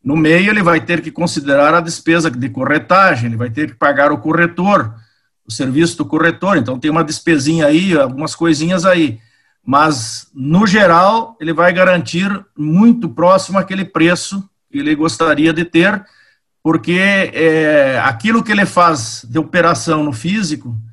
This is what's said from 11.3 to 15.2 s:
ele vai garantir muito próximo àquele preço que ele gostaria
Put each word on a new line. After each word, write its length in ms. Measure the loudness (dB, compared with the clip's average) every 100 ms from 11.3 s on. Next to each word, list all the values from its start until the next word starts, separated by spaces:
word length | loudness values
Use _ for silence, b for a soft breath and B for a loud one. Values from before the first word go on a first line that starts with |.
| -10
ele 140 | -6
vai 200 | 0 2
garantir 720 | 4 2 2 -2 -4 -4 -6 -10 -8
muito 520 | 0 4 4 4 -2
próximo 500 | 0 2 2 0 -4
àquele 260 | -4 -6
preço 580 | -6 0 2 0 -4 -10 -12 _ _
que 80 | -6
ele 160 | -2
gostaria 580 | 0 -2 0